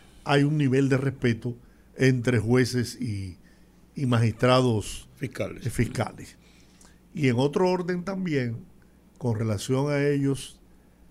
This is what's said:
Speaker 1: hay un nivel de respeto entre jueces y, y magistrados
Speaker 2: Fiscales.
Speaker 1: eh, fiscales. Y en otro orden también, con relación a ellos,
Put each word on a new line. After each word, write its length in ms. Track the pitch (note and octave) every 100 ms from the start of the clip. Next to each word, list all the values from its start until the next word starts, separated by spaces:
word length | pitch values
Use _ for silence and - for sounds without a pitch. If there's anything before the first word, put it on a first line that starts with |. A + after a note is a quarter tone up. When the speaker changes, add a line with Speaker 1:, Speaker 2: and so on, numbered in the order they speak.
| - -
Speaker 1:
hay 200 | D3+ C#3+
un 120 | C#3+ D3+
nivel 320 | C#3 C3 C3+
de 80 | C3
respeto 580 | C3+ C3+ A#2+ A#2 B2 A#2+ - - - -
entre 400 | C3+ B2+ A#2 A#2+
jueces 600 | G#2 B2 B2+ B2 A#2+ -
y, 380 | A#2 G2+ F#2+ E2+ - - - _ -
y 120 | - C3
magistrados 1000 | A#2 A#2 - B2+ B2+ B2+ A2 - - - -
Speaker 2:
Fiscales. 500 | B2 - F#2+ F2 A#2+
Speaker 1:
eh, 20 |
fiscales. 640 | - A#2 B2+ G#2 - - - - - - _ - - _
Y 140 | - C3+
en 100 | A#2+
otro 320 | C#3+ F#3+ F3+
orden 320 | F#3 F3+ F3+
también, 540 | F3 F#3+ F3+ C#3+ A#2+ A#2 - - - _ _ _
con 200 | B2 G#2+
relación 520 | A2+ G2+ - C3 C#3+
a 120 | C#3+
ellos, 560 | C#3+ C#3+ C#3 C3+ - - _ _ _ _ -